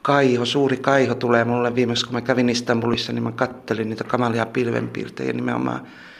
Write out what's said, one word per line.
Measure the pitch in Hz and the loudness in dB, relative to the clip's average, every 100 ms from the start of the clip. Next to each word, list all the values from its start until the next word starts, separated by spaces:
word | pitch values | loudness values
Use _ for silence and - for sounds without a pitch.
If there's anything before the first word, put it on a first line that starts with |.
Kaiho, | - 143 135 120 120 | 2 4 4 2 0
suuri | 147 135 127 | 2 2 2
kaiho | 139 135 120 120 | 2 4 2 0
tulee | 120 117 117 | 2 2 2
mulle | 120 120 123 | 0 0 0
viimeksi, | 117 120 - | 0 0 -2
kun | |
mä | 120 | -4
kävin | 120 123 123 | 0 2 2
Istanbulissa, | 117 - 117 117 117 - | 0 0 0 0 -2 -4
niin | 120 | -4
mä | 117 | -4
kattelin | 117 123 - - 110 110 | -2 -4 -4 -6 -4 -4
niitä | 110 | -6
kamalia | - 123 120 113 113 | -2 0 0 0 -2
pilvenpiirtejä | 127 117 120 120 113 - - 131 | -2 0 -2 -4 -6 -10 -6 -4
nimenomaan, | 120 62 60 - - - - - | -2 -2 -2 -2 -4 -10 -20 -20